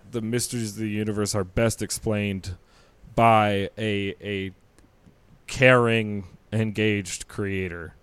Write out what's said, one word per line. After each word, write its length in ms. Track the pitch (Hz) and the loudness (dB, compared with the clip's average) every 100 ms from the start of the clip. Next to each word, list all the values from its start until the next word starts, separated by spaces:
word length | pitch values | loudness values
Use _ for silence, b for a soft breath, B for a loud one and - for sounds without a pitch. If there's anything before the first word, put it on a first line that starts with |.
| 101 | -8
the 100 | 117 | -6
mysteries 500 | 110 120 - 123 110 | -2 -2 -2 -4 -6
of 60 | 101 | -4
the 100 | 110 | -4
universe 440 | 104 107 104 104 104 | -2 -2 -2 -2 -2
are 80 | 92 | -2
best 360 | 117 117 - | 0 0 0
explained 760 | 101 - 113 104 104 95 92 90 b b b b - - | -6 -6 -2 0 -2 -4 -8 -12 b b b b -6 4
by 540 | 117 110 104 98 98 - | 6 6 4 2 -2 -4
a, 360 | 110 101 98 - | -2 -2 -4 -6
a 300 | 101 98 95 92 _ _ _ _ _ _ _ - - | -6 -6 -6 -10 _ _ _ _ _ _ _ -20 -10
caring, 800 | - 127 123 117 113 107 104 87 - _ | 4 6 6 4 2 0 -6 -8 -16 _
engaged 760 | 110 110 104 107 101 92 - - | -2 -2 0 0 0 -4 -10 -10
creator 680 | - 98 95 92 85 80 - | -6 -4 -4 -6 -8 -14 -18